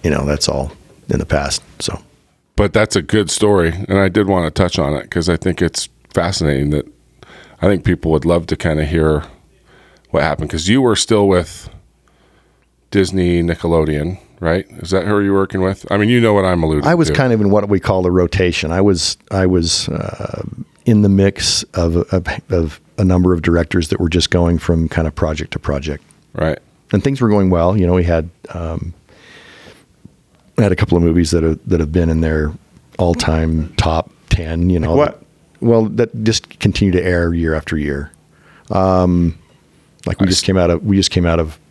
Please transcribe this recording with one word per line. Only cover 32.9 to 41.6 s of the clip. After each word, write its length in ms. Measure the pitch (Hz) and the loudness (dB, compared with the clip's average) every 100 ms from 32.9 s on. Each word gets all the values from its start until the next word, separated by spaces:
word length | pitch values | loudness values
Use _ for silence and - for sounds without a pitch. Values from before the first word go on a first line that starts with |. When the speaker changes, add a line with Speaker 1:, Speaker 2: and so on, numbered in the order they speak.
| - | -2
Speaker 1:
all-time 760 | 90 80 - 80 80 80 78 - | 0 0 0 -2 0 -2 -4 -4
top 340 | 80 80 - _ _ | -2 -2 -4 _ _
ten, 400 | - 80 82 90 | -4 -2 -2 0
you 100 | 87 | 0
know. 160 | 78 87 | 2 2
Speaker 3:
Like 160 | 147 | 0
what? 120 | - _ _ _ _ | -2 _ _ _ _
Speaker 1:
Well, 260 | 117 117 110 110 | 2 2 2 -2
that 280 | 117 117 | -2 -2
just 360 | 110 110 - - | -2 -2 -6 -4
continue 320 | 101 - 101 | -2 0 0
to 100 | 90 | 2
air 300 | 90 87 85 | 0 0 0
year 200 | 85 82 | 0 -2
after 240 | 78 76 78 | -2 -4 -6
year. 340 | 73 71 73 _ _ _ _ - _ | -4 -6 -8 _ _ _ _ -20 _
Um, 640 | 95 95 92 90 87 85 80 _ _ _ _ _ _ - | -2 2 2 2 2 0 -2 _ _ _ _ _ _ -8
like, 160 | - | -2
we 40 | 95 | 0
Speaker 2:
I 40 | |
Speaker 1:
just 140 | 92 | 0
Speaker 2:
s- 20 | - | 0
Speaker 1:
came 100 | 92 | 2
out 120 | 85 | 2
of, 140 | 85 107 | 0 0
we 100 | 98 | 0
just 160 | 95 | 2
came 140 | - 87 | 0 0
out 140 | 82 | 0
of 200 | 80 - | -2 -8